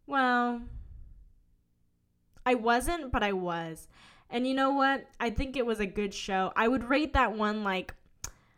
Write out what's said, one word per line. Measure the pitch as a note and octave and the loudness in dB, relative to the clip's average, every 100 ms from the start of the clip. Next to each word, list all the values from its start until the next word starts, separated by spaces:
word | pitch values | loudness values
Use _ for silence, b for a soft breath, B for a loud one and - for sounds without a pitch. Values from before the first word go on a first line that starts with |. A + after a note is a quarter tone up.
| - | -2
well, | C#4 B3+ B3 A#3+ A#3+ A#3+ b b b b b b - _ _ _ _ _ _ _ _ _ - B3+ | 2 4 4 2 -2 -8 b b b b b b -20 _ _ _ _ _ _ _ _ _ -6 0
I | |
wasn't, | B3+ A3+ A#3+ B3 F4 C4 | 2 4 2 2 -4 -2
but | B3+ | 0
I | G#3 | 0
was. | F#3+ F3 E3+ E3 D#3+ - b b b b | 0 -2 -4 -6 -10 -16 b b b b
And | A#3+ B3+ | -4 0
you | |
know | C4+ C4+ | 2 2
what? | C#4 C4+ C4+ - - | 4 2 2 -4 -4
I | A#3 | -2
think | A3+ C4+ C4+ | 0 -2 -2
it | A#3 | -2
was | G#3+ | 0
a | G3 | -2
good | G#3 G3+ | -2 -4
show. | - - F#3+ F#3 | -4 -2 0 0
I | - A3+ | 2 2
would | B3+ A#3 | 2 2
rate | D4+ D4+ | 0 2
that | C4+ A#3 G#3+ | 2 2 2
one, | G#3+ G#3+ | 0 0
like, | G3+ F#3 F3+ - - _ - b b | 0 -2 -4 -14 -20 _ -16 b b